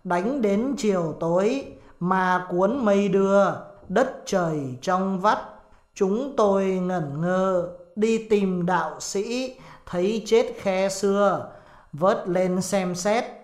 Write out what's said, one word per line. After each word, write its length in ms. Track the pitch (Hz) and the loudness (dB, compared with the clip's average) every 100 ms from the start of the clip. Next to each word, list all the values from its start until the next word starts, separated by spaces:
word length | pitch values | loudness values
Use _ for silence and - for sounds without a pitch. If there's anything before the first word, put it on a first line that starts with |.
đánh 380 | 180 175 208 285 | -2 -2 0 0
đến 340 | 208 202 269 220 | 0 2 0 -2
chiều 400 | 214 180 160 - | 0 0 -2 -4
tối, 580 | 165 180 226 269 - - - - | 0 2 2 0 -6 -16 -20 -6
ma 480 | 175 190 185 185 180 | 0 2 2 0 -2
cuốn 360 | 180 196 277 214 | 0 2 2 2
mây 240 | 202 202 | 2 2
đưa, 420 | 196 196 196 185 147 - - - | 2 4 4 4 0 -10 -20 -2
đất 360 | 190 262 - - | 0 0 -2 -4
trời 520 | 190 165 151 131 123 | 0 0 -2 -4 -6
trong 380 | 190 185 190 185 | -2 0 0 0
vắt. 200 | 208 262 - - - - _ | 0 0 -4 -18 -20 -20 _
Chúng 420 | - 190 214 277 233 | -2 0 0 -2 2
tôi 280 | 208 196 190 | 2 4 0
ngẩn 560 | 185 180 180 143 143 | 0 -2 -2 -4 -4
ngơ 560 | 175 185 190 180 170 - - 208 | -2 0 2 0 -2 -10 -12 -2
đi 320 | 220 226 - | 0 0 2
tìm 360 | 202 190 180 175 | 2 2 0 0
đạo 340 | 175 156 151 | 0 -2 -8
sĩ, 600 | - 196 226 247 262 - - - - | -8 -6 -4 -4 -6 -10 -20 -20 -8
thấy 380 | 175 190 220 - | -2 0 -2 2
chết 280 | 226 254 - | 2 2 -2
khe 320 | 202 185 190 | -2 0 -2
xưa, 600 | 190 202 202 196 160 - - - - - | 0 0 2 2 0 -6 -16 -20 -20 -16
vớt 300 | 147 185 220 185 | 0 2 2 0
lên 340 | 180 180 185 | 0 2 0
xem 340 | 185 196 180 175 | 0 -2 -2 -2
xét, 280 | 208 226 254 - | 0 0 -2 -12